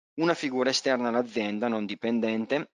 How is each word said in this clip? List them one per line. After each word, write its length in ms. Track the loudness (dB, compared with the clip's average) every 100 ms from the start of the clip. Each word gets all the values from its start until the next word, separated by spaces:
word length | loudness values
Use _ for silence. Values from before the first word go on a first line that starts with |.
| _ 0
una 180 | 2
figura 380 | 2 0 0 2
esterna 380 | 2 2 0 2
all'azienda 580 | 0 0 -2 -2 -2 -2
non 180 | -2 -4
dipendente, 840 | -4 -2 0 0 0 0 -2 -4